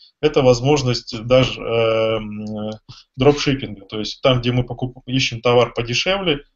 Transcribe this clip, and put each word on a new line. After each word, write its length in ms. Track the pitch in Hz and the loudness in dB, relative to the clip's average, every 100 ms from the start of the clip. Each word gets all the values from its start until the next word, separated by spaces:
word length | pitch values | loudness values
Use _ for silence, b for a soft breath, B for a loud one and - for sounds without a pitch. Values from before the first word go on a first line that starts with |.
| b _ | b _
это 220 | 151 151 | 0 4
возможность 840 | 127 123 135 147 127 117 - 117 120 | 4 4 2 2 0 -4 -6 -8 2
даже, 360 | 131 127 110 | 4 4 -2
эм, 1080 | 110 113 113 113 113 110 107 104 107 107 107 107 - B _ - | -2 0 2 2 0 -2 -4 -8 -8 -8 -8 -10 -16 B _ 2
дропшиппинга. 680 | 143 143 147 131 107 101 - | 2 4 0 -4 -6 -14 -12
То 120 | 107 | -10
есть 220 | 104 - | -8 -2
там, 200 | 135 127 | 0 2
где 120 | 120 | 0
мы 100 | 123 | -2
покуп-, 400 | 127 127 127 - - | -2 -6 -8 -10 -6
ищем 340 | 131 - 113 | -4 -4 -2
товар 320 | 123 120 117 | 2 4 2
подешевле, 720 | - 117 120 180 196 180 139 - | -2 -4 -2 -2 0 -2 -4 -6